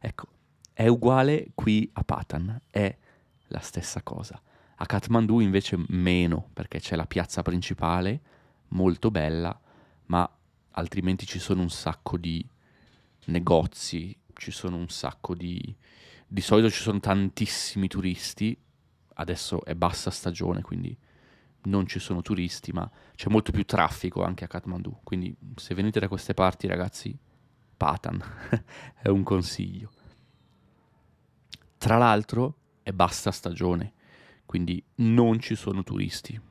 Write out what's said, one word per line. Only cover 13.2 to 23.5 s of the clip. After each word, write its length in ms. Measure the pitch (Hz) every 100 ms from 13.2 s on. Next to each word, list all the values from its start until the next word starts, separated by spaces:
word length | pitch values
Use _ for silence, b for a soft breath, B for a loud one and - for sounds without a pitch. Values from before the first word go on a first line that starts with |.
| -
negozi, 920 | 85 87 85 95 - - 85 87 - _
ci 160 | - -
sono 260 | - 92 87
un 120 | 85
sacco 460 | - 67 - -
di, 400 | 87 87 87 - 101 B B B B B
di 140 | 98
solito 300 | - 107 113
ci 120 | -
sono 180 | - 101
tantissimi 840 | 101 98 98 - 110 - - 101 95
turisti, 720 | 95 92 90 - - 107 120 _ _ _ _ _
adesso 500 | - 87 87 - 85
è 100 | -
bassa 360 | 82 87 - -
stagione, 520 | - 87 85 92 90
quindi 340 | - 87 90 - b b b b b b
non 220 | - 98 90
ci 120 | 95
sono 240 | - 87
turisti, 500 | - 95 90 - -
ma 180 | 90 87 b b
c'è 140 | - -
molto 240 | 107 -